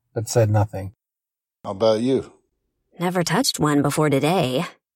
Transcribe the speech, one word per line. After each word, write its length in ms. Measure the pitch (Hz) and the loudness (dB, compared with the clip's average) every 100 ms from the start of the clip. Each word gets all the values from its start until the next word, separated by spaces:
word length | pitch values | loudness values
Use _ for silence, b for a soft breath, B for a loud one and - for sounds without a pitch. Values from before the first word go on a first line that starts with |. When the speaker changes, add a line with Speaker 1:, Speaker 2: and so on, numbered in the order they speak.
| _ | _
Speaker 1:
but 160 | 117 110 | -10 -2
said 220 | 123 107 | 0 2
nothing. 460 | 107 104 95 98 - _ _ _ _ _ _ | 2 0 -4 -12 -16 _ _ _ _ _ _
Speaker 2:
How 80 | 104 | -12
about 300 | 95 110 110 | 0 2 2
you? 320 | 123 127 - _ _ _ _ _ _ - | 0 -2 -4 _ _ _ _ _ _ -6
Speaker 3:
"Never 240 | 175 180 | -4 -2
touched 380 | 165 185 277 - | 0 0 0 0
one 220 | 151 143 | 0 2
before 280 | 143 147 151 | 2 0 2
today, 540 | 135 147 185 127 127 175 - _ | 2 2 0 0 -2 -4 -10 _